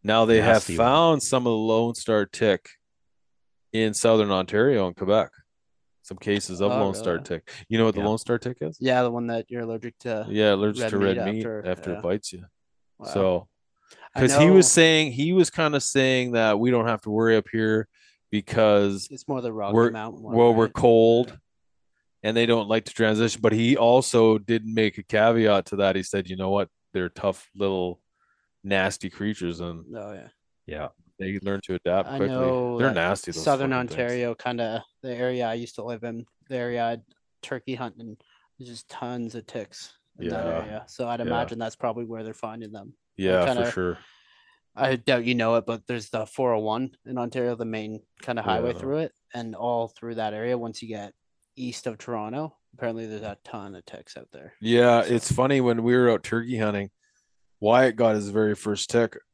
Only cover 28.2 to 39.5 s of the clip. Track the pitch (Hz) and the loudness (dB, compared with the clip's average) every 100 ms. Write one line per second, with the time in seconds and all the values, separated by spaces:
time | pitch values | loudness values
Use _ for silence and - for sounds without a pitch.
28.2 | _ _ _ _ 98 98 95 - 92 - | _ _ _ _ -2 0 0 -4 -12 -6
29.2 | 104 104 87 82 85 82 - 117 104 98 | -6 -4 -8 -6 -10 -12 -16 -16 -14 -16
30.2 | 58 _ _ _ - 76 73 _ _ _ | -20 _ _ _ -16 -12 -12 _ _ _
31.2 | 95 98 98 98 - 90 87 92 90 135 | -8 -6 -4 -6 -4 -4 0 -2 -2 -4
32.2 | 101 127 131 127 123 120 131 95 90 101 | -4 -2 -2 -2 -4 0 0 2 -2 -2
33.2 | - 160 151 135 135 127 123 151 120 123 | -6 -4 -2 0 0 -2 -4 -4 -4 -2
34.2 | 120 113 127 120 113 110 - _ 131 120 | -4 -6 -6 -4 -4 -6 -10 _ -12 -6
35.2 | 127 127 117 117 120 - 113 117 117 117 | -4 -2 -4 -6 -8 -12 -10 -10 -10 -12
36.2 | 120 _ _ 127 120 120 117 117 _ _ | -14 _ _ -8 -6 -2 -4 -4 _ _
37.2 | _ _ - 127 135 127 120 104 113 107 | _ _ -12 -10 -8 -10 -10 -12 -18 -18
38.2 | _ _ _ _ 123 113 _ - 123 123 | _ _ _ _ -20 -20 _ -12 -10 -8
39.2 | 113 117 - | -8 -12 -12